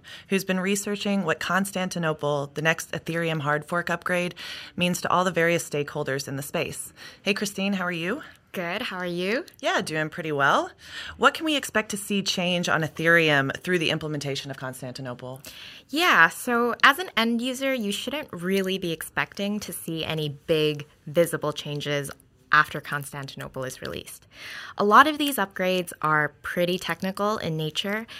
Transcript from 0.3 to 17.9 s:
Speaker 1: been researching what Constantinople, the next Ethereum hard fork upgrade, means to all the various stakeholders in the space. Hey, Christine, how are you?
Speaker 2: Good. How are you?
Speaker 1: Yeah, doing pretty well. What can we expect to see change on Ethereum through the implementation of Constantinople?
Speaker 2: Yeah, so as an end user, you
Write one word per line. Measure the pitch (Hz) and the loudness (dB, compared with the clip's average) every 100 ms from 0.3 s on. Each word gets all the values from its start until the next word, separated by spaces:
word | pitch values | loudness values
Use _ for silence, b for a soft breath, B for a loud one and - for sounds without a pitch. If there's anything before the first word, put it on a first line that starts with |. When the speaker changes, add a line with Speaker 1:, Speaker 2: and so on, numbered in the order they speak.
| 196 | -2
Speaker 1:
been | 190 185 | 0 0
researching | 185 202 208 202 208 196 | 0 0 -2 -4 0 0
what | 165 156 | 0 0
Constantinople, | - 180 196 185 185 175 165 156 147 147 139 | 0 0 0 -2 -4 -2 -2 0 0 0 -2
the | 151 | -2
next | 160 165 - | 0 0 -2
Ethereum | 170 - 165 165 160 | -8 -4 -2 0 0
hard | 143 147 147 | 0 0 0
fork | 175 170 | -4 -2
upgrade, | 170 - 180 175 - B B B - | -2 0 0 -2 -6 B B B -2
means | 180 180 | 0 0
to | - | 2
all | 175 | 2
the | 185 | 2
various | 170 165 170 - | 2 2 2 0
stakeholders | 147 - 151 143 139 135 | -4 -4 -4 -2 -4 -4
in | 135 | -6
the | |
space. | 139 170 127 - - - B B | -4 -4 -4 -8 -12 -16 B B
Hey, | - | -2
Christine, | 202 202 202 196 | -2 -2 -2 -2
how | 196 180 | -2 -2
are | |
you? | 170 170 277 - B _ | -4 -4 -4 -8 B _
Speaker 2:
Good. | - 170 196 | -8 -4 -4
How | 247 185 | -6 -6
are | 180 | -4
you? | 175 185 247 - - | -2 -2 -2 -4 -6
Speaker 1:
Yeah, | 302 359 | -2 0
doing | 170 156 156 | 0 -2 -2
pretty | - 160 | -4 -2
well. | 143 139 220 359 - B B B B | 4 6 4 2 -6 B B B B
What | 254 | 4
can | 285 320 | 4 0
we | 285 | -2
expect | - 214 214 | 0 -2 -2
to | 202 | -4
see | - 202 | -2 -2
change | 190 - 180 175 175 | 0 0 0 0 2
on | 147 | 2
Ethereum | 156 - 165 170 160 143 135 - | 0 0 4 6 6 4 2 -2
through | - 180 | 0 0
the | 156 | 2
implementation | 151 156 151 143 139 139 | 0 -2 -4 -4 -6 -8
of | 135 | -10
Constantinople? | 131 127 131 123 131 123 127 131 - B B B B | -10 -10 -10 -10 -10 -10 -10 -12 -16 B B B B
Speaker 2:
Yeah, | 294 349 214 165 | 0 6 8 8
so | - - 233 240 - | 6 0 2 2 4
as | 254 277 | 6 6
an | 370 - | 2 0
end | 226 233 | 2 2
user, | 247 254 269 | -2 -2 -2
you | 262 202 | 0 -2